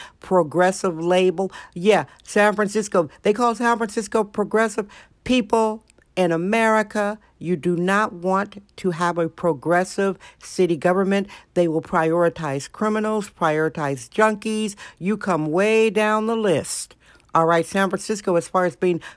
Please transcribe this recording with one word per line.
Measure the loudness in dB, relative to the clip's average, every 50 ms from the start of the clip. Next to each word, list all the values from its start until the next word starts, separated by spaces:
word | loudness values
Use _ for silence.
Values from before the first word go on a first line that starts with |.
| -16 -20 -20 _
progressive | -4 2 2 2 2 2 2 2 2 2 2 0 -2 -4 -4 -2
label. | 0 2 2 4 4 2 2 0 -2 -4 -6 -12 -20 -16 -10
Yeah, | -2 2 4 4 4 2 -4 -10 -20 _
San | -2 2 2 4 4 2
Francisco, | 0 -2 -2 -2 -2 -2 0 0 0 0 0 -4 -2
they | 0 0 0
call | 2 0 0 0
San | 0 0 0 0
Francisco | 0 -2 -4 -4 -6 -4 -2 -2 -2 -2
progressive. | -2 -4 -4 -4 0 0 0 0 0 -2 -4 -8 -8 -12 -20 -20 _ _ _ -2
People | 0 0 0 2 2 2 2 2 2 -2 -4 -12 _ _ _ _ _ _
in | 0 2 2
America, | 2 0 0 0 0 2 2 4 4 2 0 0 -2 -2 -2 -2 -4 -6 _ _ _
you | -8 -6 -4 -4
do | -2 -2 -2 -2
not | 0 0 0 2 0 0 -2
want | -4 -4 -2 0 0 0 -2 -4 -10 -18 -20 _ _
to | -6 -4 -4
have | -2 -2 -2 -2 0
a | 0 -2 -2
progressive | -4 -2 -2 -2 -2 -2 0 0 2 2 0 0 -2 -2 -2 -2 -2 -6 -10 -20 -20 _
city | -20 -6 -2 0 0 0 0
government. | 0 0 2 2 2 2 0 0 0 -2 -4 -10 -20 -20 _ 0
They | 0 0
will | 2 0 -2
prioritize | -4 -2 0 0 0 2 2 2 2 0 0 -2 -6 -6 -6 -6 -8 -10
criminals, | -8 -4 -2 -2 0 -2 -2 -2 -2 -4 -6 -8
prioritize | -6 -2 -2 0 0 0 0 -2 -2 -4 -4 -4 -4 -6 -10 -6
junkies. | 0 2 2 2 2 0 -4 -4 -4 -4 -4 -6 -6 -10 -18 -20 -14
You | -6 -4 -4 -4
come | -2 -2 -2 -2 0 0
way | 0 0 2 2 4 4 4 4 2
down | 2 2 2 2 2 0 0
the | -2 -2
list. | 0 0 0 0 0 -2 -4 -8 -10 -10 -12 _ _ _ -20 -20 _ _ _ 0
All | 2 4
right, | 4 4 2 0
San | 0 0 0 0 0
Francisco, | -2 -4 -4 -6 -6 -4 -2 -2 0
as | 0 0
far | 0 0 0 0
as | 0 -2
being | 0 0 0 0 -2 -6 -12 -20